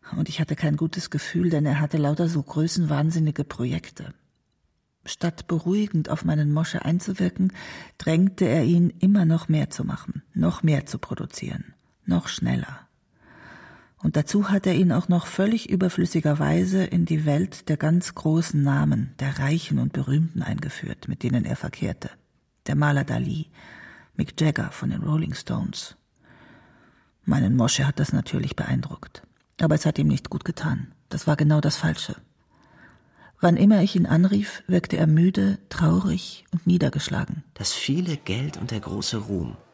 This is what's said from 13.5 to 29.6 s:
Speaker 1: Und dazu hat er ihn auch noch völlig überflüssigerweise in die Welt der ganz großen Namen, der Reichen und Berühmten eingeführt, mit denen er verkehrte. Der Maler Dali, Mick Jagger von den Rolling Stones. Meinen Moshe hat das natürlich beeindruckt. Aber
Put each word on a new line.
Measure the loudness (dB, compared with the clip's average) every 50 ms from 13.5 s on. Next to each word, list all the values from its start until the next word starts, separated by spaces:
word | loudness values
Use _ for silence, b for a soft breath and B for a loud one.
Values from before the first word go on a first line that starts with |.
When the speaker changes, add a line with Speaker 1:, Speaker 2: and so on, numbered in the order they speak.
| B B B B B B B B B B
Speaker 1:
Und | -4 -2 0
dazu | 0 -2 0 0 0 2 2
hat | 0 2 2
er | 2 2
ihn | 4 4 4 4
auch | 2 2 2
noch | 2 2 2 -2
völlig | -2 0 0 2 0 -2 -2 -2
überflüssigerweise | -2 0 0 0 0 0 -2 0 0 0 2 2 0 2 2 2 2 2 2 2 2 0 0
in | 2 2 0 2
die | 2 0 0 2
Welt | 2 2 2 0 -2 -4 -12 -4 -4
der | -2
ganz | 0 2 2 2 2 0 -2 -10
großen | -4 0 2 2 2 0 2 0 2 2
Namen, | 4 2 2 2 2 2 0 -2 -4 -6 _
der | -4 -4 -2 -2
Reichen | 0 0 0 0 -2 -2 -2 0
und | 0 0
Berühmten | -2 -4 -2 0 2 2 2 0 -2 -4
eingeführt, | -4 -4 -4 -4 -6 -8 -8 -8 -10 -10 -10 _ -8 -8
mit | -8 -4
denen | -2 -2 0 0 0
er | -2 -4 -6
verkehrte. | -6 -10 -8 -6 -6 -6 -6 -8 -10 -16 -16 _ _ _ _ _ _ _ _ _ _ -4
Der | 0
Maler | 0 2 2 2 0 0
Dali, | -2 -4 -4 -2 -4 -4 -6 -8 _ B B B B B B B B B B B B B
Mick | -6 -6 -6 -2 -2
Jagger | 0 0 0 0 -4 -6
von | -6 -6 -6 -4
den | -4 -4 -2
Rolling | 0 0 0 0 -2 -6
Stones. | -8 -6 -6 -4 -4 -4 -4 -6 -8 -12 -12 -16 _ _ _ _ b b b b b b b b b b b b b b b b b b b b b _
Meinen | 0 0 2 2 2 4 4
Moshe | 2 2 2 2 0
hat | 0 0 0
das | -2 0 0
natürlich | -2 -2 -2 -4 -4 -4 -4 -4
beeindruckt. | -6 -4 -2 -2 -2 -2 -6 -10 -12 -14 -20 _ -20 -20 _ _ _ _ _ _
Aber | _